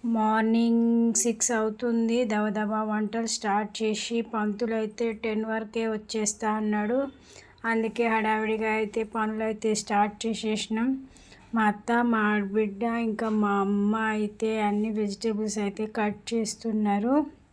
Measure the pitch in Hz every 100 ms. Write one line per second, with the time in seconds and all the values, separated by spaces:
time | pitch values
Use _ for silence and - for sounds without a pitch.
0 | 240 226 214 220 220 226 233 233 233 233
1 | 233 220 240 220 - 226 220 214 240 233
2 | 226 233 233 214 214 208 208 214 214 214
3 | 214 226 226 - 214 202 208 - 220 208
4 | - 233 226 220 208 208 233 226 220 214
5 | 233 220 220 214 220 220 220 226 226 214
6 | 214 220 208 - 214 214 214 208 214 254
7 | 277 - - - - - 233 226 220 220
8 | 233 226 214 214 214 220 220 220 208 226
9 | 214 233 214 220 220 214 220 208 - 202
10 | 208 208 226 214 220 214 - 220 247 269
11 | - - - - - 226 214 208 - 233
12 | 240 226 208 208 196 208 214 196 226 233
13 | 226 214 226 214 208 202 196 202 202 220
14 | 220 214 208 208 220 220 208 208 220 214
15 | 208 196 226 208 214 214 202 202 214 226
16 | 208 208 - 233 220 - 226 214 208 202
17 | 233 285 294 - _